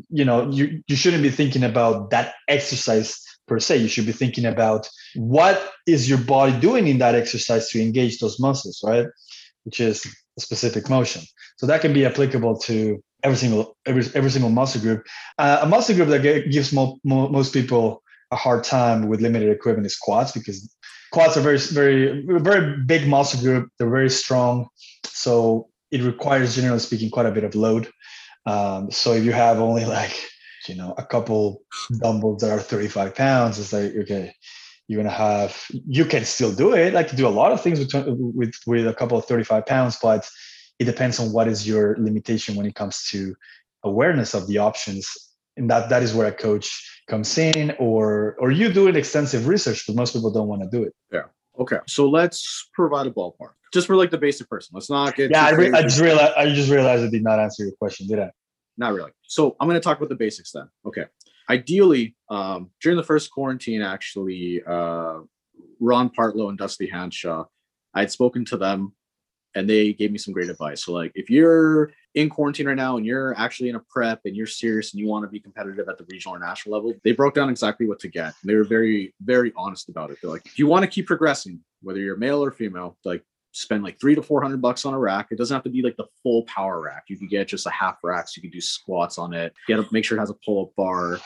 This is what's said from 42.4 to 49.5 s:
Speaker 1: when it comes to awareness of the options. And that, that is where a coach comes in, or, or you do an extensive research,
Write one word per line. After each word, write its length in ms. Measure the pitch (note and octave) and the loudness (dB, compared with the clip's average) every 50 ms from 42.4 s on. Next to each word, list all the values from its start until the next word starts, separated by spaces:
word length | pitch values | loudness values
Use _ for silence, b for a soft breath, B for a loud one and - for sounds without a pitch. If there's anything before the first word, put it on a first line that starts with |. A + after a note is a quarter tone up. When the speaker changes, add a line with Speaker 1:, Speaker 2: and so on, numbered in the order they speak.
| - - G#2 | -2 -4 -6
Speaker 1:
when 100 | G2+ G2+ | -4 -4
it 80 | G#2 G2+ | -6 -6
comes 340 | - G#2 G2+ - - - - | -6 -8 -8 -8 -8 -10 -8
to 240 | - G2+ G2 F#2+ F#2 b b b b b b _ _ _ - | -8 -6 -8 -8 -10 b b b b b b _ _ _ -6
awareness 500 | G#2 G2+ A2 C3+ F3 E3+ C#3 A2 - - | -2 0 2 2 4 2 2 -2 -2 -4
of 140 | G#2 F2+ | -6 -4
the 100 | G2 G2+ | -2 0
options. 500 | G#2 G#2 G#2+ G#2+ - - G#2+ G2 G2 F#2+ - - - - _ _ _ _ _ _ | 2 2 0 0 -2 -8 -8 -8 -8 -10 -12 -14 -14 -18 _ _ _ _ _ _
And 140 | - C3 A2+ | -6 0 2
that, 180 | A#2 A#2+ A#2 A#2 | 2 2 2 2
that 120 | B2+ B2 | 2 2
is 140 | B2 A#2 G#2+ | 2 2 2
where 100 | A2+ A2 | 2 0
a 60 | G#2+ | 0
coach 580 | G2+ - - A2 G#2 G#2 - - - - B B B B B | -2 -2 0 0 0 0 -2 -8 -12 -12 B B B B B
comes 300 | - A2+ G#2+ G#2+ - - | -6 -6 -4 -4 -2 0
in, 380 | E3 D#3+ D#3+ D#3 D#3 D3+ D3 C#3+ | 2 2 2 2 2 0 -2 -2
or, 580 | - B2+ A#2 A2+ A2 G#2+ G#2+ G#2+ G#2 G#2+ G#2+ - - | 0 0 2 2 2 2 2 2 0 0 -2 -2 -2
or 100 | B2+ B2+ | 0 2
you 240 | C#3 E3 A3 A#3 F3 | 4 4 2 2 4
do 140 | G3 G3 | 6 6
an 80 | F#3+ F3 | 6 4
extensive 520 | D3+ C#3 - - D3+ D3 C3 C3+ A#2+ A2+ | 2 0 0 -2 -2 -2 0 -2 -2 0
research, 360 | C#3+ | 2